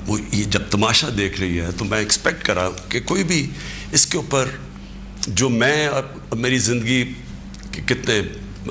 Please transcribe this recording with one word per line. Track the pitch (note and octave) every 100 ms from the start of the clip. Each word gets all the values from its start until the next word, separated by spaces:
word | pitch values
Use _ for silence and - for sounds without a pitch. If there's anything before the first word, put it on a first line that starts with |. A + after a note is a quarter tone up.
| F#2
वो | G#2
ये | G#2+ - G#2+
जब | G2+ -
तमाशा | G2+ A2 A#2 D#3
देख | G#2+ G2 G2
रही | F#2 E2+
है, | E2+
तो | F2 G#2+
मैं | G#2+
expect | G#2+ - - -
करा | - F2+ F#2
कि | F2 - B2
कोई | - G3
भी | F3 E3+ C3+ - - - -
इसके | D3+ - E3
ऊपर, | - C#3 B2+ - - - - - - - -
जो | F2+ C3
मैं, | A#2 B2 D3+ D3+
अब, | C3+ C3+ C#3 -
अब | A2+
मेरी | B2 B2+
ज़िंदगी | G#2 B2 A2+ B2+ B2 - - - - - - -
के |
कितने, | - - C3 G#2+
अ, | F2 - - - -